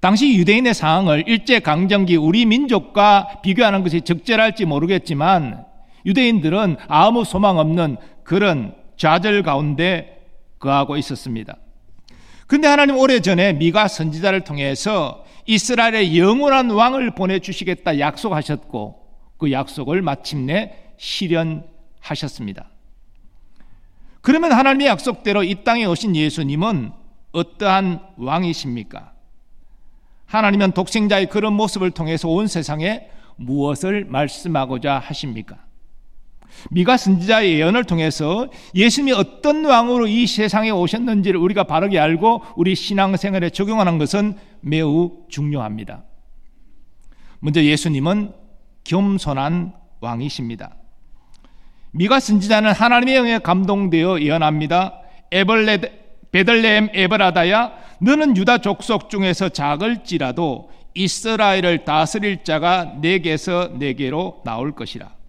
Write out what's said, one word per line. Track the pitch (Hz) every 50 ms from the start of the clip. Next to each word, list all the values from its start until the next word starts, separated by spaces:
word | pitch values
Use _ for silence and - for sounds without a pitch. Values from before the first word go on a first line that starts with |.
당시 | - 180 202 208 262 294 254 196
유대인의 | 170 156 208 226 254 247 220
상황을 | - - 156 160 175 196 175 151 147 165 -
일제강점기 | 226 220 - - 247 226 - - 156 156 180 196 208 202 190 175 175
우리 | 165 151 156 180 226 240
민족과 | 220 214 247 294 269 240 196 - - - 208 202 208 202 202 190 - - - -
비교하는 | 190 190 175 240 214 196 196 185
것이 | 175 151 170
적절할지 | - - 175 165 - - 226 220 220 226 220 - 208
모르겠지만 | 165 147 143 156 170 196 180 - - 165 139 147 175 196 180 156 127 104 - - - - - - - - - _
유대인들은 | 175 202 - 254 240 233 208 147 156 160 202 220 190 156 - - -
아무 | 160 151 170 208 233 240 226
소망 | - - 190 202 202 185 165
없는 | 156 156 160 175 170 156 131 107 - - - - -
그런 | - 160 196 202 202 170 139 110 101 - - - - -
좌절 | - - 156 160 175 170 208 202 202 196
가운데 | - 143 139 151 147 147 135 165 180 190 165 160 - - - - - - - - - - -
거하고 | - 139 139 143 139 139 143
있었습니다. | 147 139 - 143 117 - 131 120 113 107 - 107 - - - - - _ - - - - - - - - - - - -
근데 | - - 294 302 294
하나님 | 294 285 294 277 277 262
오래전에 | 262 269 262 240 175 180 190 170 185 202 175
미가 | 143 156 165 160 214 214 196
선지자를 | - - 160 160 151 160 175 202 190 190 185
통해서 | - 147 143 139 139 139 131 - 202 214 196 160 - - - - - - - -
이스라엘의 | - 220 208 - - 247 233 233 233 220 220 208 180 156 170
영원한 | 175 190 220 262 285 285 269 269 254 240
왕을 | 220 208 233 247 262 269 254 233 -
보내주시겠다 | - 190 185 190 190 180 - 185 - 190 170 180 - - 180 160 143
약속하셨고 | 143 151 147 - - 226 185 151 147 - 151 - - - - 117 107 104 - - - - - - - - - -
그 | - 147
약속을 | 135 131 139 - - - 139 117 151 185 196
마침내 | 156 139 135 - - - 147 127 131 151 202 226 208 - - - - - -
실현하셨습니다. | - - - - 202 175 170 165 165 160 160 147 156 - - - - - - - - - 156 139 - 143 - - 113 101 98 - - - _ - _ - - - - - - - _ - _ - - - - - - - - - - - - - - - - -
그러면 | - - 269 320 330 339 285
하나님의 | 226 269 269 269 269 285 277
약속대로 | 220 175 - 254 226 - - 220 202 208 196
이 | 175 202 185 -
땅에 | 247 233 240 233
오신 | 196 170 160 - 220 180
예수님은 | 156 151 151 147 - 156 139 143 151 175 220 220 156 120 104 - - - - - - - - -
어떠한 | 165 170 - - - 208 196 185 190 190 185 175 160 - - - -
왕이십니까? | 117 127 147 170 185 175 165 - - 139 120 120 104 - - - - - - - _ - - - - _ - - - - - - - - - - _ - - - -
하나님은 | - - 214 220 202 196 196 202 190 180
독생자의 | - 190 180 - 226 214 208 202 196 196 190
그런 | - 208 208 220 208
모습을 | 208 214 202 - 202 185 185 175
통해서 | - 165 156 160 156 - 170
온 | 165 180 214
세상에 | 214 - 175 156 - 147 151 156 185 214 240 - - - - - - -
무엇을 | - 123 123 135 143 139 143 147 - - 185 196 208 202
말씀하고자 | - 123 135 151 139 - - - 180 160 147 135 127 131 123 117 147 139 135
하십니까? | - - 151 - - 143 113 113 107 - - - - - - - - - - - - - - - - - - - - - - - - -
미가 | - 175 180 202 254
선지자의 | 247 - 190 190 180 170 196 226 220 220 190 165 151
예언을 | 156 165 202 240 240
통해서 | - 180 165 160 160 - - 156 147 170 - - - - - - - -
예수님이 | 185 202 233 - - 285 269 254
어떤 | 202 196 - - - - 294 294 302 311
왕으로 | 302 262 226 233 240 247 247 233
이 | 214 208 233 240 202
세상에 | - 208 214 208 - 220 220 220
오셨는지를 | 214 185 175 165 - 226 240 254 226 208 190 196 180 175
우리가 | 170 185 208 202 196
바르게 | - 147 160 180 202 196 170
알고 | 151 156 160 165 185 226 233 226 - - -
우리 | - 175 185 190
신앙생활에 | - - - 208 196 196 190 196 175 - 202 190 190 175 170
적용하는 | - - 202 202 220 220 202 180 170 160
것은 | 151 143 - 202 208 208 196 202 - - - -
매우 | - 139 147 156 160 151 143 160 175 175 170 - - -
중요합니다. | - - 143 147 147 143 117 107 107 107 110 98 104 - - - - - - - - - - - - - - - - - - - - - - - - - - - - -
먼저 | - 147 147 165 156
예수님은 | 147 151 147 - 165 151 135 135 165 190 208 208 208 - - - - - - - - - - -
겸손한 | - 165 180 202 202 196 190 - 151 143 135 135 147 165 175 170 180 185 - - _ - -
왕이십니다. | - 117 120 117 127 147 - - 131 117 117 101 98 95 - - - - - - - - - - _ _ - - - - - - - - - - - -
미가 | - 156 175 208 254 269
선지자는 | 262 - 208 208 185 202 220 214 214 220 202
하나님의 | - 220 233 240 240 247 254 269
영에 | 262 247 233 233 226
감동되어 | - - 180 185 190 185 202 202 202 190 165 165 160 185 190 170
예언합니다. | 147 151 151 165 160 151 151 151 151 151 165 175 190 190 - - - - - - - - -
에벌레-, | 185 196 185 226 220 220 214 214 196 165 - - - - - - - - -
"베들레헴 | - 180 190 175 233 226 226 226 214 214 214 208 208
에브라다야, | 190 190 185 208 214 202 185 160 180 170 175 196 220 233 240 - - - - - -
너는 | 170 226 277 302 311 285 247
유다 | 185 190 214 247 226
족속 | - 202 196 - - - 233 196 - -
중에서 | - 208 196 190 175 - 190 180
작을지라도 | - - 143 143 147 147 196 226 240 220 - - 185 156 143 127 123 123 175 156 127 113 - - - - - - -
이스라엘을 | 175 190 185 - - - 226 226 214 214 202 196 190 175 180 175 156 -
다스릴 | - 151 156 160 151 - 220 202 208 196 165 -
자가 | - 156 156 147 175 180 185 175 147 123 131
내게서 | 147 165 185 190 - 165 156 156 - - 175 175 180 175 -
내게로 | 120 135 143 131 - 143 127 131 156 180 190 - - -
나올 | 123 113 113 127 147 147
것이라." | - 120 104 - 110 98 101 - - -